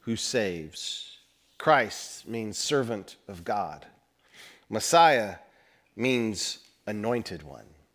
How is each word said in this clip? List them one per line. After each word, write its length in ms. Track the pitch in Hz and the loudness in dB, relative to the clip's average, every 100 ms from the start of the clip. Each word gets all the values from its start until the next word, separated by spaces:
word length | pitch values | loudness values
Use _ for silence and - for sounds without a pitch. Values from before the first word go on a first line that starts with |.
who 160 | - 113 | -4 -4
saves. 1000 | - 123 101 85 78 - - - - - _ _ _ _ | -2 0 0 -4 -10 -12 -10 -10 -12 -20 _ _ _ _
Christ 680 | - 143 110 - - - - | 4 4 4 -4 -12 -14 -10
means 300 | 117 107 98 | -6 -6 -6
servant 580 | - 143 117 107 92 - - | 0 0 0 -4 -8 -18 -16
of 160 | 92 87 | -12 -4
God. 400 | 104 87 76 - _ _ _ _ - - - _ | -4 -4 -8 -18 _ _ _ _ -20 -20 -20 _
Messiah 680 | 107 - 165 165 131 104 87 - _ _ _ _ - | -4 4 8 8 6 0 -6 -18 _ _ _ _ -2
means 640 | 127 123 113 98 - - - _ - | 0 2 0 -2 -6 -8 -16 _ -8
anointed 580 | 107 110 120 - 85 | -4 -2 -2 -4 -12
one. 200 | 76 65 53 - _ | -12 -18 -20 -20 _